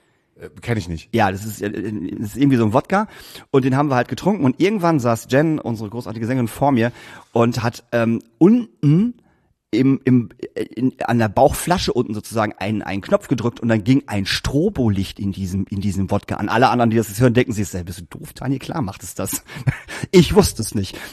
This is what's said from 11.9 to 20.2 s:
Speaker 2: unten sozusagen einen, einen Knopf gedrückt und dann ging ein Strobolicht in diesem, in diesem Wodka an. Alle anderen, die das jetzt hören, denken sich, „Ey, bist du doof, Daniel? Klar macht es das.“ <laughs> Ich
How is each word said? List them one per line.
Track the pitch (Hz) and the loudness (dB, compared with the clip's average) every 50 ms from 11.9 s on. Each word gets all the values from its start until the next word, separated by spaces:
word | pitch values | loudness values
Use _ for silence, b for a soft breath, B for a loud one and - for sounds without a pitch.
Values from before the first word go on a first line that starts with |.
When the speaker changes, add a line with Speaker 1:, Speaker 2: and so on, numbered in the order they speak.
| - | 0
Speaker 2:
unten | 120 123 - 110 | 0 -2 -2 -4
sozusagen | 107 - - 104 113 107 107 - | -8 -8 -6 -2 -2 -2 -2 -4
einen, | - 92 101 110 104 | -6 -4 -2 -2 -4
einen | - - 95 101 | -4 -4 -6 -6
Knopf | - - 101 202 - | -2 0 0 0 0
gedrückt | - 139 107 104 120 - - | 0 -2 -2 -2 -4 -4 -2
und | - 117 | 0 0
dann | 113 110 92 | 0 2 2
ging | 120 131 139 - | 2 2 2 2
ein | - 107 101 98 | -2 -4 -4 -2
Strobolicht | - - - - - 127 143 165 220 208 - 123 110 98 98 95 - - - | -2 -4 -4 -4 -2 0 0 0 0 0 0 0 0 2 0 -2 -6 -6 -6
in | 104 98 | -4 -4
diesem, | 92 98 98 90 92 95 95 - | -4 -4 -6 -4 -4 -4 -4 -4
in | 104 98 | -4 -4
diesem | 92 104 87 95 95 85 | -2 -2 -2 -2 -2 -2
Wodka | 101 101 - - 101 | -2 -4 -4 -4 -6
an. | - 101 95 | -6 -4 0
Alle | 98 117 131 113 | 2 4 4 4
anderen, | 113 123 117 117 | 4 4 4 4
die | 110 | 4
das | 113 107 | 2 0
jetzt | - 98 107 | 0 0 2
hören, | 127 123 110 | 4 4 4
denken | 123 127 - 110 | 4 2 2 0
sich, | 104 101 - - | -4 -4 -4 -6
„Ey, | 90 87 | -10 -8
bist | 87 87 - | -10 -12 -14
du | 87 | -14
doof, | - - - - - - | -16 -16 -16 -16 -16 -14
Daniel? | - 131 131 139 131 | -10 -6 -6 -6 -6
Klar | - - 175 165 | -6 -6 -6 -4
macht | 120 92 - - - | -4 -6 -6 -10 -14
es | - - | -14 -8
das.“ | - - - - - - B B 143 B B - | -8 -6 -6 -6 -8 -10 B B -4 B B -4
<laughs> | - - - - - - - | -4 -10 -14 -12 -12 -2 4
Ich | - 180 | 6 6